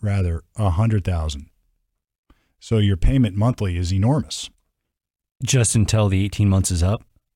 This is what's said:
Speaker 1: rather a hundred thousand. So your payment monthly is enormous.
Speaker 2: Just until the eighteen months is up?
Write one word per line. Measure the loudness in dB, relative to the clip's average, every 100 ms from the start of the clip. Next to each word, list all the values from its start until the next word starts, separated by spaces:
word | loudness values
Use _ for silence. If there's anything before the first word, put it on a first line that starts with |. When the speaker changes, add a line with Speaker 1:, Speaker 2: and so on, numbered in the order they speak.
Speaker 1:
rather | -4 -2 -2 -4 -8 -4
a | -2
hundred | 0 0 0 -2
thousand. | -4 -4 -8 -14 _ _ _ _ _ _ _ _ _ _ _
So | -4 0
your | 0 2
payment | 2 4 2 2
monthly | 0 0 -2 -2
is | -2
enormous. | 0 0 0 -4 -10 -14 _ _ _ _ _ _ _ _ -10
Speaker 2:
Just | -2 0 2 2
until | 2 2 2
the | 0 -2
eighteen | 0 2
months | 2 0
is | 0
up? | 0 -2 -8 _ _